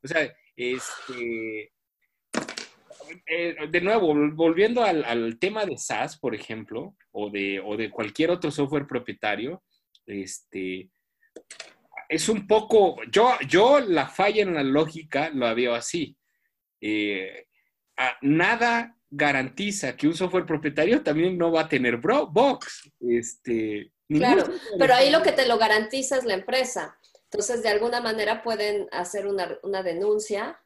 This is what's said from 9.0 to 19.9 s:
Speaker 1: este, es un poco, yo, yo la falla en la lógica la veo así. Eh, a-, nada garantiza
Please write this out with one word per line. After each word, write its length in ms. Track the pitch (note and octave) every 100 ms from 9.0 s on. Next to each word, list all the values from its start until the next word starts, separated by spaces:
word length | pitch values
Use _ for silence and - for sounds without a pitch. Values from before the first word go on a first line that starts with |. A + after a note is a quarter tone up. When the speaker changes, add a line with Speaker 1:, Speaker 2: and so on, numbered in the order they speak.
| - G#2 G#2+ G#2 B2 F3+ _ _ _ _ -
Speaker 1:
este, 840 | G2+ F#2+ - _ G2 F#2 F#2 F#2 _ _ _ _ - _ - - _ _ - -
es 220 | D#3+ -
un 180 | G#3+ G3
poco, 500 | G#3+ G#3+ A3+ F#3+ - A2+
yo, 220 | F#3+ A#3+ B3 C#3
yo 320 | E3 A#3 D4
la 280 | A#3 E3 C3
falla 360 | - G3+ G#3+
en 100 | G3
la 100 | D#3+
lógica 680 | C3+ C#3 D#3 D#3+ D#3 C#3 D#3+
la 200 | C#3+ A#2+
veo 200 | A2+ B2 A#2
así. 400 | - F3 D3 _ _ _ _ _ _ _
Eh, 680 | G#2+ G#2+ G#2 G2 F#2+ F2+ - _ _ _ _ -
a-, 200 | B2+ -
nada 760 | C#3 D#3 F#3 A3+ A#3+ A#3 A#3 _ _
garantiza 840 | C#3+ D3 C3+ B2+ - G3+ G3+ C3+